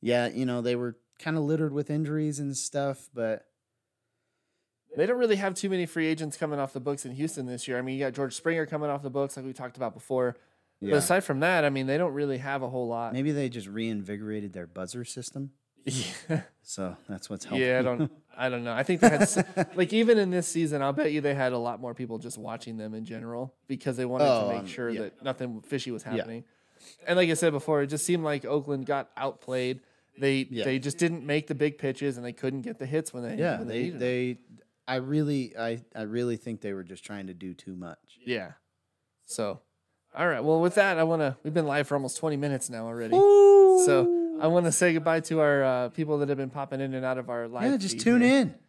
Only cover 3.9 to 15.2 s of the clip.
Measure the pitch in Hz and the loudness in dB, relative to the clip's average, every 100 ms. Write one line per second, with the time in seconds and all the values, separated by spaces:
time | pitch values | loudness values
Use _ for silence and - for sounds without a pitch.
3.9 | _ _ _ _ _ _ _ _ _ _ | _ _ _ _ _ _ _ _ _ _
4.9 | - 180 247 240 202 196 180 196 185 170 | 0 2 4 4 2 0 -2 -2 -2 -2
5.9 | - 160 160 156 143 160 147 135 135 127 | -2 0 0 -4 -4 -4 -2 -4 -4 -6
6.9 | 139 131 123 156 156 127 123 - 123 127 | -6 -6 -6 -6 -4 -8 -8 -4 -4 -2
7.9 | 135 139 127 139 - - 165 156 151 151 | -2 -4 -2 -4 -4 -2 -2 -2 -4 -4
8.9 | 143 143 131 139 - 131 131 127 123 123 | -4 -4 -4 -4 -6 -12 -10 -12 -6 -8
9.9 | 113 - 131 123 123 _ _ _ _ 98 | -8 -4 0 0 -2 _ _ _ _ 2
10.9 | 147 139 180 185 135 160 180 147 139 131 | 2 4 2 2 0 2 4 2 0 0
11.9 | 143 175 139 147 131 135 139 127 127 120 | 0 0 -2 -2 -4 -4 -4 -4 -4 -4
12.9 | 117 117 123 139 147 135 120 95 104 113 | -4 -4 -2 -2 0 -2 -4 -10 -6 -4
13.9 | 107 95 101 107 107 104 92 85 90 92 | -4 -6 -8 -6 -6 -8 -10 -12 -10 -10
14.9 | 120 120 - | -10 -12 -12